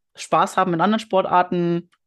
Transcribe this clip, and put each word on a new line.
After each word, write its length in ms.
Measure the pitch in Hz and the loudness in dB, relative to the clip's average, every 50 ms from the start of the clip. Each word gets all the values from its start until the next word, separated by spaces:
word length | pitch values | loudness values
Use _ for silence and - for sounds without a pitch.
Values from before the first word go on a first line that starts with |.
| _ _ _ | _ _ _
Spaß 420 | - - - - 160 180 202 - | -20 -6 -2 0 0 0 0 0
haben 160 | 196 190 190 | 0 0 0
in 80 | 170 160 | 0 0
anderen 200 | 170 202 220 220 | 0 0 0 -2
Sportarten, 880 | - - - 190 190 - 170 180 180 - 180 175 175 170 170 170 170 _ _ _ _ | -2 -2 -2 -2 0 2 2 0 0 0 -2 -2 0 0 -2 -4 -6 _ _ _ _